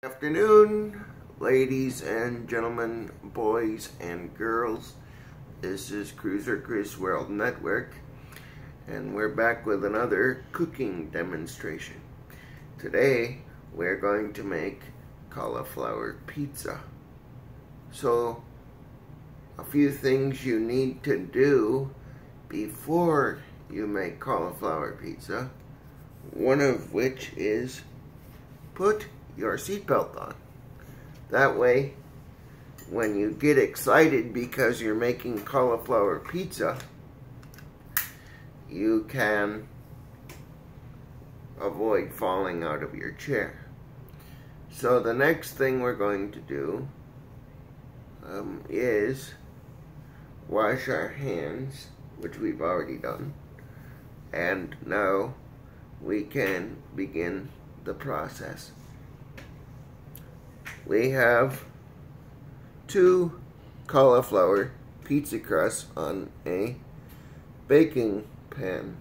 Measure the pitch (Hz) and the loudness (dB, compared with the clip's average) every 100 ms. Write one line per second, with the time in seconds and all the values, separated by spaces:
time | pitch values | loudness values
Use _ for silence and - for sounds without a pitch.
0 | 131 - 147 160 214 214 214 214 214 208 | -12 -6 -2 4 10 12 10 6 -2 -8
1 | - - - - 110 131 131 135 131 - | -14 -16 -18 -4 4 6 6 2 0 -2
2 | - 110 120 120 117 117 117 117 117 117 | -4 -2 -2 -4 -4 -2 -2 -2 -4 -4
3 | 110 - 104 - 107 117 113 110 - - | -8 -12 -12 -2 2 2 0 -2 -8 -10
4 | 87 87 85 - 113 113 120 110 - - | -8 -8 -10 -6 -2 0 0 -4 -8 -18
5 | - - - - - - 90 95 - 104 | -20 -20 -18 -18 -18 -10 -6 -6 -6 -8
6 | 98 - 101 98 113 98 - 113 101 - | -8 -6 -4 -2 -2 -4 -2 -4 -4 -4
7 | 92 80 64 101 117 - - 107 - - | -2 0 -2 -2 -2 -2 -2 -2 -4 -14
8 | - - - - - - - - - 104 | -18 -18 -18 -18 -18 -18 -18 -18 -12 -10
9 | 101 101 107 - 113 113 - 101 98 107 | -6 -2 -2 2 2 0 -2 0 0 0
10 | 120 95 113 127 - - 165 - 120 90 | 2 4 2 0 -8 -4 -4 -2 -4 -4
11 | 76 78 87 82 80 - 80 78 - - | -6 -6 -4 -6 -8 -10 -10 -8 -12 -14
12 | - - - - - - - - - 95 | -18 -20 -18 -20 -18 -18 -18 -12 -2 4
13 | 135 123 117 135 - - - - 90 95 | 6 4 2 -6 -14 -20 -16 -4 0 2
14 | 98 101 107 - 101 85 90 - - - | 2 2 0 -6 -6 -4 -4 -8 -16 -18
15 | - - - - 57 60 - - 60 55 | -18 -18 -16 -8 -6 -6 -8 -6 -4 -4
16 | 57 - - - 139 - - - - - | -6 -8 -12 -8 -8 -6 -8 -8 -12 -18
17 | - - - - - - - - - - | -20 -20 -20 -20 -18 -20 -20 -20 -18 -2
18 | 131 120 120 117 - - - - - - | 2 2 2 -4 -14 -20 -20 -20 -20 -20
19 | - - - - - - - 143 143 - | -20 -20 -18 -20 -18 -16 -2 4 4 4
20 | 139 135 135 127 127 113 113 127 131 127 | 2 4 2 -2 0 0 2 2 0 -2
21 | 147 98 90 123 139 135 107 135 135 - | -2 -2 0 4 6 6 4 2 -2 -8
22 | - - - - - 92 107 - - 165 | -18 -18 -18 -20 -10 -6 -6 -8 -2 2
23 | 175 151 120 - - - - 92 107 101 | 4 4 4 0 -12 -18 -12 -6 -2 -2
24 | 90 78 135 107 85 87 98 80 65 - | -4 -6 -4 -2 -2 -4 -2 -2 -4 -8
25 | - - - 101 131 - - - - - | -12 -12 -8 -6 -6 -12 -18 -20 -20 -20
26 | - - - - 117 139 143 117 - 92 | -20 -18 -14 -2 2 4 4 2 0 0
27 | 127 131 - - 98 110 127 - - - | 0 -2 -12 -4 0 0 -2 -10 -16 -18
28 | - - - - - - - - 190 214 | -18 -20 -20 -20 -20 -20 -18 0 2 2
29 | - - - - 107 98 - 202 - 120 | -2 -16 -18 -6 -2 -2 -2 -6 2 2
30 | - - - - - - - - - - | 2 -6 -10 -12 -16 -20 -20 -18 -18 -18
31 | - - - 120 135 - 123 127 139 - | -18 -18 0 4 6 6 6 6 4 -6
32 | - - - - - - - - - 92 | -18 -18 -18 -20 -20 -20 -20 -18 -8 -2
33 | 110 101 104 - 147 139 104 - 131 131 | 0 2 0 2 4 6 6 2 6 8
34 | 160 135 120 117 123 - 120 117 113 107 | 8 6 0 -4 -4 2 2 2 0 0
35 | 120 123 123 110 101 139 123 117 - 120 | 0 0 -2 -6 -2 2 4 2 2 4
36 | 101 80 - 175 185 - 82 - - - | 4 2 -4 -6 -6 -2 -2 -2 -10 -18
37 | - - - - - - - - - - | -20 -20 -18 -18 -18 -18 -18 -20 -6 -6
38 | - - - - - - - 82 110 113 | -6 -14 -20 -20 -20 -20 -12 -2 2 2
39 | 107 135 107 107 101 107 - - - - | 0 0 2 2 0 -2 -10 -18 -18 -18
40 | - - - - - - - - - - | -18 -18 -18 -18 -18 -18 -20 -18 -18 -18
41 | - - - - - - 101 - 110 98 | -18 -18 -18 -18 -18 -6 -6 0 2 2
42 | 95 - 101 92 95 85 82 76 71 - | 0 -2 0 0 0 -2 -2 -2 -4 -8
43 | - - - 123 87 - - - - - | -10 -10 -2 -2 -2 -6 -16 -18 -18 -20
44 | - - - - - - - - 123 123 | -20 -20 -18 -18 -18 -20 -18 -4 4 4
45 | 113 117 143 165 - - 131 131 123 104 | 4 4 4 4 -2 0 2 2 0 0
46 | 101 101 101 - - 69 71 101 135 - | 0 0 -4 -8 -8 -4 -2 -4 -6 -12
47 | - - - - - - - - - - | -18 -20 -18 -20 -20 -20 -20 -20 -20 -18
48 | - - 73 95 98 92 - 92 123 104 | -20 -18 -12 -10 -8 -10 -4 0 2 4
49 | 107 135 - - - - - - - - | 2 -2 -8 -16 -18 -20 -20 -20 -18 -18
50 | - - - - - 101 107 131 135 95 | -18 -18 -20 -18 -4 0 2 0 -2 -2
51 | 95 - 139 87 73 104 135 139 - - | -4 -6 -6 -4 -4 -6 -8 -10 -18 -18
52 | - - - - 107 - 80 90 78 62 | -18 -12 -12 -6 -4 -2 0 0 -2 -6
53 | 62 - - - - - - - - - | -6 -6 -8 -10 -16 -18 -18 -18 -18 -18
54 | - - - - 87 95 87 - - 98 | -18 -18 -10 -4 -2 -2 -4 -10 -4 0
55 | 98 98 117 135 - - - - - - | 2 2 0 -6 -16 -20 -20 -20 -20 -12
56 | - 104 - 143 98 92 101 - - - | -4 -4 -2 -2 0 0 -4 -10 -14 -8
57 | 95 78 87 95 131 - - - - - | -6 -2 -4 -4 -8 -16 -20 -14 -10 -8
58 | 143 82 78 - - - - - - - | -6 -6 -6 -10 -12 -12 -16 -18 -20 -18
59 | - - - - - - - - - - | -18 -18 -18 -16 -16 -18 -18 -18 -18 -18
60 | - - - - - - - - - 104 | -18 -18 -18 -20 -20 -18 -16 -14 0 4
61 | 127 135 120 120 131 131 - - - - | 4 6 6 6 4 0 -12 -18 -20 -20
62 | - - - - - - - - - 202 | -18 -18 -18 -18 -18 -18 -18 -20 -2 8
63 | 180 185 170 - - - - - - 143 | 8 8 4 -2 -16 -18 -18 -16 2 8
64 | 135 123 123 104 90 101 127 - - - | 10 10 6 4 6 6 2 -4 -18 -18
65 | - 139 143 110 - 101 95 - - - | 0 0 2 -6 0 2 2 0 -8 -4
66 | 76 95 - - - 90 110 127 - - | -4 -4 -6 -10 -4 -2 -2 -4 -14 -18
67 | - - - - - - - 143 160 131 | -18 -18 -18 -20 -20 -20 6 8 8 4
68 | 110 101 107 - - - 95 85 104 117 | 0 -2 -6 -16 -14 -8 -4 -4 -6 -12